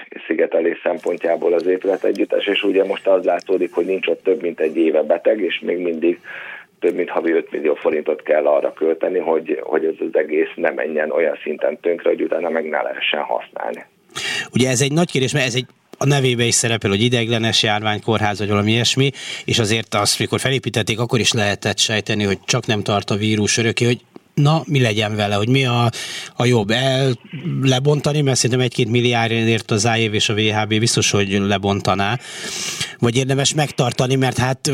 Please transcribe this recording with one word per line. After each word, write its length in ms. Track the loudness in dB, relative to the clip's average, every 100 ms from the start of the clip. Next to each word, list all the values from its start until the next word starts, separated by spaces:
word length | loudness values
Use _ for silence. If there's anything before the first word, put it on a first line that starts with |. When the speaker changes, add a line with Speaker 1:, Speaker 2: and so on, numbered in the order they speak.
| -10 -12 -6
Speaker 1:
szigetelés 540 | -2 0 2 0 -2
szempontjából 720 | -2 -4 -4 -2 -2 0 2
az 140 | 0 2
épületegyüttes, 800 | 0 0 0 0 0 0 0 0
és 160 | 0
ugye 220 | 2 2
most 220 | 2 0 2
az 180 | 2
látszódik, 480 | 2 0 0 0 0
hogy 140 | 0 0
nincs 200 | -2 -2
ott 160 | -2
több 200 | 0 0
mint 180 | -2 -2
egy 160 | -2 2
éve 260 | 2 2
beteg, 380 | 2 2 2 2
és 200 | 0 -4
még 140 | -4 -2
mindig 420 | -2 0 0 0 -6 -16 -14 -16 -18 _
több 140 | -2
mint 160 | -2 -2
havi 220 | -2 0
öt 180 | 0 -2
millió 240 | -4 -2
forintot 480 | 0 0 -2 -2 -4
kell 240 | 0 0 2
arra 260 | 2 0
költeni, 460 | -2 -2 0 -2 -2
hogy, 420 | 0 -2 -2 -6
hogy 220 | -2 -2
ez 220 | -2 -2 -2
az 100 | -2
egész 300 | 0 0 -2
ne 160 | -2 -4
menjen 400 | -2 -4 -2 -2
olyan 280 | 0 -2 -2
szinten 360 | -8 -4 -4 -2
tönkre, 280 | -2 -2 0
hogy 140 | 0
utána 260 | -2 -2 -2
meg 200 | -4 -2
ne 140 | -4
lehessen 400 | -4 -4 -4 -4
használni. 640 | -2 -4 -6 -10 -8 -10 -14 _ _ -10 -8 -8 -4
Speaker 2:
Ugye 160 | 0 2
ez 120 | 2
egy 120 | 2
nagy 180 | 2 2
kérdés, 220 | 2 0
mert 140 | 0 0
ez 80 |
egy, 120 | -2 -6 _ _ -4
a 80 | 2
nevébe 380 | 4 2 2
is 100 | 2
szerepel, 360 | 2 0 0 2
hogy 120 | 2
ideiglenes 600 | 2 2 0 0 2 2
járványkórház, 760 | 2 0 0 -2 0 0 0 -2
vagy 100 | 0
valami 240 | 2 2
ilyesmi, 380 | 2 2 2 0 -2 -10 -8
és 140 | -2 0
azért 360 | 0 0 -2
azt, 240 | -2 0 0
mikor 220 | -2 -2
felépítették, 580 | 0 -2 -2 -2 -2 -2
akkor 200 | 0 0
is 140 | 0
lehetett 460 | 0 0 0 -2 -2
sejteni, 460 | 0 0 -2 0
hogy 140 | 0 0
csak 220 | -2 -2 0
nem 160 | -2
tart 280 | 0 0 0
a 60 | -2
vírus 420 | 0 2 2 2
örökké, 260 | 0 2
hogy 160 | 0 0 -4 -20 -8
na, 260 | 0 2 2 2
mi 160 | 2
legyen 340 | 2 2 0 0
vele, 180 | 0
hogy 140 | 0 2
mi 180 | 2 2
a, 180 | 2 2 0 -6 -12 -10 -2
a 80 |
jobb, 260 | 2 4 2
el, 400 | 0 2 2 0 -2 -6 -10 -6 -2
lebontani, 580 | 0 2 2 2 0 0
mert 160 | 2 2
szerintem 280 | 2 2
egy-két 260 | 0 0 0
milliárdért 800 | 2 2 2 2 2 2 0 0
az 140 | 0
A 80 | 2
E 160 | 2 2
V 40 |
és 140 | 0 0
a 60 |
V 40 | 0
H 280 | 2 0 0
B 120 | 2
biztos, 320 | 2 2 2
hogy 180 | 2 2 2 2
lebontaná, 680 | 2 2 0 0 0 0 -2 -6 -12 -10 -8 -8 -8 -10 -2
vagy 180 | 0 2
érdemes 380 | 2 0 0
megtartani, 600 | 0 0 0 0 0 0
mert 240 | 2 2 0
hát 200 | -2 -2 -2